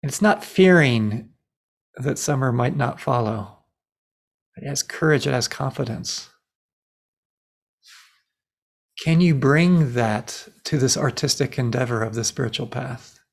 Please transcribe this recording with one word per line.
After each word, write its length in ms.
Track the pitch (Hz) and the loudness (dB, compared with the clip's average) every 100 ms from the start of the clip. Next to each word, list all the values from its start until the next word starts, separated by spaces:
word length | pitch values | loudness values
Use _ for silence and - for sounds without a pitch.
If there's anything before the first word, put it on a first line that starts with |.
It's 180 | 147 - | -8 0
not 220 | 208 - | 2 2
fearing 840 | - - 185 175 139 117 107 113 113 _ _ _ _ _ _ - | -2 4 6 8 6 2 0 -4 -10 _ _ _ _ _ _ -8
that 220 | 131 135 | -6 -4
summer 340 | - 139 131 | -2 0 0
might 240 | 120 123 143 | 0 -2 -2
not 240 | 127 - | -4 -4
follow. 600 | - 123 110 110 95 - _ _ _ _ _ _ _ _ _ - | -4 -2 -2 -4 -8 -18 _ _ _ _ _ _ _ _ _ -16
It 100 | 143 | -10
has 160 | 139 | -8
courage, 420 | - - 156 147 143 | -8 -2 2 2 2
it 60 | |
has 160 | 131 117 | -2 -4
confidence. 800 | - 135 - - 104 - - - _ _ _ _ _ _ _ _ _ _ _ _ _ _ _ - - _ _ _ _ _ _ _ _ _ - | -6 -8 -4 -6 -6 -8 -10 -12 _ _ _ _ _ _ _ _ _ _ _ _ _ _ _ -20 -20 _ _ _ _ _ _ _ _ _ -6
Can 180 | - 160 | 2 4
you 120 | 180 | 4
bring 600 | 143 131 147 175 180 147 | 4 4 4 4 4 2
that 540 | 120 113 107 - - - _ - | 2 0 -2 -6 -14 -18 _ -4
to 120 | 151 | 0
this 200 | 131 - | 0 2
artistic 600 | 139 - 143 - 139 - | -2 -2 -4 -2 -2 -2
endeavor 460 | 123 123 123 117 | -2 0 -2 -2
of 100 | 110 | -4
the 100 | 110 | -4
spiritual 440 | 113 - 123 113 113 | -6 -4 -6 -4 -8
path? 520 | 123 127 120 - _ _ | -8 -8 -10 -14 _ _